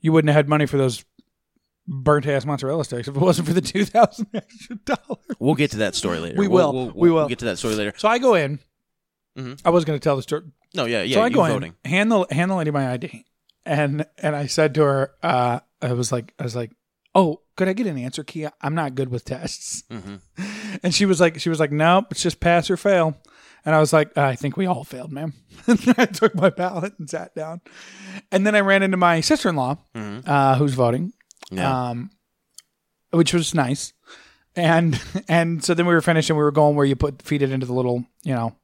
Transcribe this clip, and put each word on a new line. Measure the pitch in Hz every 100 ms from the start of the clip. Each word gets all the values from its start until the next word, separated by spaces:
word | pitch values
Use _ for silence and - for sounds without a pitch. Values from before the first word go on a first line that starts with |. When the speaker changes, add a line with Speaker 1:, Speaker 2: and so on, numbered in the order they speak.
Speaker 1:
You | 160
wouldn't | 160 151
have | 147
had | 143
money | 151 143
for | 139
those | 131 110 - _ _ _ _ _ _ _ -
burnt-ass | 135 131 147 139 139
mozzarella | 127 143 135 160
sticks | 143 120 120
if | 139
it |
wasn't | 180 170 160
for |
the | 170
two | - 190
thousand | 202 226 233 - 214
extra | 220 - 233 - 220
dollars. | - 285 _ 262 _ -
Speaker 2:
We'll | 123
get | 151 143
to | 107
that | 104
story | - 101 85
later. | 85 -
Speaker 1:
We | 196
Speaker 2:
We'll, | 185 156
Speaker 1:
will. | 131 123
Speaker 2:
we'll, |
Speaker 1:
We | - 170
Speaker 2:
we'll | 160
Speaker 1:
will. | 151
Speaker 2:
get | 120
to | 117
that | -
story | 120
later. | 107 104 -
Speaker 1:
So | 214
I | 240
go | 254
in. | 196 139 147 _ _ _ _ _ _ _ -
Speaker 2:
Mm-hmm. | 131 139 175
Speaker 1:
I |
was | 175
gonna | 156 147
tell | 156 139
the |
story. | - 147 165 _ _
Speaker 2:
No, | 185
yeah, | 120 117
yeah, | 95
Speaker 1:
So | 131
I | 233
Speaker 2:
you |
Speaker 1:
go | 247 165
in, |
Speaker 2:
voting. | 107 82 -
Speaker 1:
hand | - 180 214
the, | 220 180
hand | 143 180
the |
lady | 190 151
my | 147 135
I | 123
D, | - 110 _ _ _ _
and, | - 151 147 143 156 _
and | 156 147
I | 143
said | - 151
to | 139
her, | 147 139 139 _
uh, | 170 127 123 120 _ _
I | 135
was | 123 120
like, | 123 117 _
I |
was | 123
like, | 120 113 _ _ _ _
"Oh, | 196 175 151 _ -
could | 185
I |
get | 190 226
an | 139
answer | 123 147
key? | 147 160 151 _
I'm | 143
not | 160 147
good | 131 131
with | 123
tests." | - 254 165 - - - _
Speaker 2:
Mm-hmm. | 117 95 101 _ - 202 208 214 190
Speaker 1:
And | 175
she | 160 202
was | 170
like, | 175 160
she | 170
was | 160
like, | 151
"Nope, | 147 160 185 -
it's | -
just | 175 -
pass | 170 170 -
or | 180
fail." | 202 190 160 147 _ _ - _
And | 151
I | 156
was | 151
like, | 160 147 -
"I | 139 123
think | 147 123
we | 190
all | 165
failed, | 156 127 143
ma'am." | 147 160 -
<laughs> | _ - -
And | 233 240 240
I | 247
took | 185 220
my | 175 185
ballot | - 180 185 190 _
and | 151
sat | 165 -
down. | - 156 170 - - - - 196 190 _
And | 190 202
then |
I | 208
ran | 196 196
into | 190 185
my | 175 165
sister-in-law, | - 311 196 156 127 151 _
Speaker 2:
Mm-hmm. | 113 104 107 135
Speaker 1:
uh, | 143 135 131
who's | 147
voting, | 127 120 123 180 - _ _ -
Speaker 2:
Yeah. | - 139 131 123
Speaker 1:
um, | 120 196 _ _ _ _ - _ _ _ _ _
which | 170 165
was | 175 156
nice. | 165 127 143 - _ _ - - _ _ -
And, | 170 165 170 131 -
<laughs> | 185 -
and | 165 165 165
so | -
then | 170 175
we |
were | 170
finished | 151 160 151
and | 156
we |
were | 147
going | 143 147 147
where | 139
you | 135
put, | 147 135
feed | - 147
it | 135
into | 131 127
the |
little, | 123 123 123 120 _
you | -
know | 127 117 -